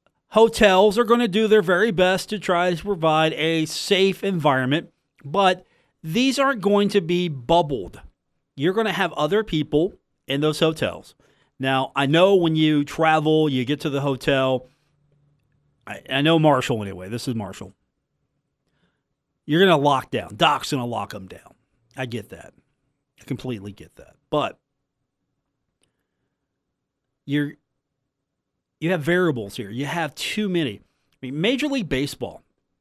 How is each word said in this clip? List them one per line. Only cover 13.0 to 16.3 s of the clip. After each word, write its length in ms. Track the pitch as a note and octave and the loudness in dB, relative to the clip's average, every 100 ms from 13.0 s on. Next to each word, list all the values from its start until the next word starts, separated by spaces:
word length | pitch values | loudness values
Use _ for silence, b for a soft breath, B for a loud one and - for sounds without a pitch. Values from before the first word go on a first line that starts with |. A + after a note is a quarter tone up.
| D#3 D#3 D3+ D#3 D#3 | 2 2 4 2 2
you 160 | B2+ B2 | 0 -2
get 140 | D3 | -4
to 80 | D#3 | -4
the 120 | C#3 | -4
hotel. 680 | C#3+ C3 - C3+ C3 B2+ - _ _ _ _ _ _ _ _ _ _ _ - | -4 -2 0 0 0 -2 -6 _ _ _ _ _ _ _ _ _ _ _ -16
I, 140 | G2+ - | -16 -6
I 140 | C3 | 0
know 160 | D#3 | 4